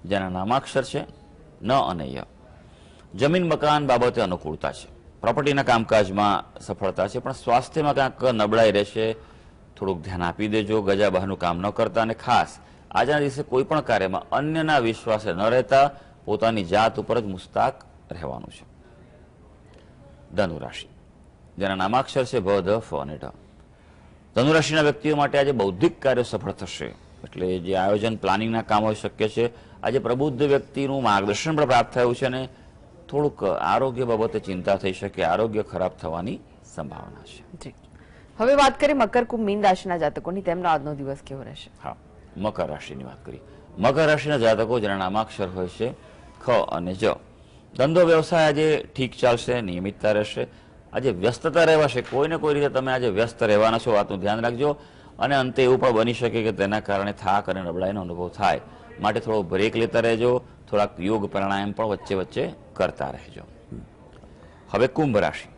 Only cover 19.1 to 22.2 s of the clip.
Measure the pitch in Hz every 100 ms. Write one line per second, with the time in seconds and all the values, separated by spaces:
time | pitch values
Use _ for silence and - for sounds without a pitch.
19.1 | - - - - - - - - - -
20.1 | - - - 95 78 62 - - - -
21.1 | - - _ - - 95 95 95 123 135
22.1 | 139